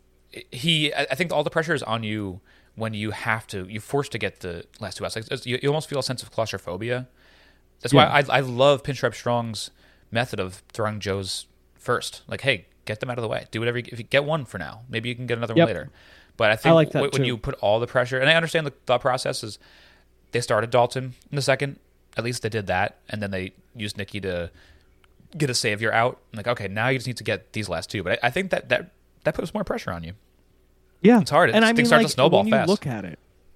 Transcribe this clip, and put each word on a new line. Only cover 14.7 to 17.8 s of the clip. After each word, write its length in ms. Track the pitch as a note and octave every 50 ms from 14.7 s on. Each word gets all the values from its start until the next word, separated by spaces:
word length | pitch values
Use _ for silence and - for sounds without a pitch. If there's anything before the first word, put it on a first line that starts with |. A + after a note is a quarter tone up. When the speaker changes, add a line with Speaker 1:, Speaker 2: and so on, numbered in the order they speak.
| - A2 - B2+
Speaker 1:
maybe 180 | A#2+ A2+ A2+ B2
you 60 | B2
can 120 | A#2 B2+
get 120 | A#2+ A#2+ A2+
another 160 | A#2 A2+ A#2
Speaker 2:
Yep. 100 | D#3 E3+
Speaker 1:
one 80 | A#2+ F#2+
later. 160 | E2 C2 - - - - - - - - _ _
But 140 | - A#2 G#2+
I 60 | A2
think 160 | A2+ - E3 E3
Speaker 2:
I 20 |
like 140 | D#3+ D#3 -
that 100 | - D3
Speaker 1:
w-, 120 | C3+ C#3+ C#3
when 100 | C3 C3+
Speaker 2:
too. 40 |
Speaker 1:
you 120 | C3 B2 G#2+
put 160 | - C#3 C3+ - -
all 180 | G2+ G#2 A2+